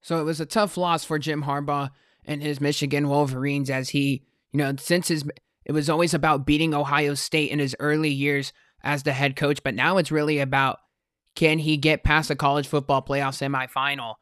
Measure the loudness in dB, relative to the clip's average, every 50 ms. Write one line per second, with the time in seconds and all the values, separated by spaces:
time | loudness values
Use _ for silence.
0 | _ -4 -4 -2 -2 -2 -4 -4 -6 -2 0 0 0 0 0 -2 0 0 0 0
1 | -2 -4 -4 -4 -2 -2 -4 -2 -2 -2 -4 -4 -2 -2 -4 -4 -4 -6 -10 _
2 | _ _ _ _ _ -8 -8 -4 -4 -4 -2 0 0 0 0 0 -2 0 0 0
3 | 2 2 2 2 2 2 0 -2 -2 -2 -2 -2 -2 -2 -2 -4 -4 -2 0 0
4 | 2 2 0 -2 _ _ _ _ _ _ -2 -2 0 0 -2 -6 0 0 0 0
5 | 2 0 -2 -2 -2 -8 -10 -12 _ _ _ _ _ -4 -2 -2 0 0 2 2
6 | 2 2 2 0 2 2 2 2 4 2 2 4 4 2 2 0 0 2 2 2
7 | 2 2 0 -2 -4 -2 0 0 0 0 0 0 -2 -2 -2 -4 -2 0 0 2
8 | 0 0 0 0 0 0 0 0 -2 -6 -12 _ _ _ _ _ -6 -4 -4 -2
9 | -2 -2 0 0 0 0 0 0 0 0 0 0 _ -6 -2 0 0 2 2 2
10 | 2 2 0 0 0 2 0 0 0 0 2 2 2 0 -2 -4 _ _ _ _
11 | _ _ _ _ _ _ _ 2 4 4 4 4 2 2 0 2 4 2 2 2
12 | _ 4 4 4 2 0 -2 0 2 2 2 2 -2 0 -2 -2 0 2 0 0
13 | 0 -2 -2 -2 0 -2 -4 -4 -4 -2 -2 -2 -4 -4 -2 -2 0 0 -2 -2
14 | -6 -10 -12 _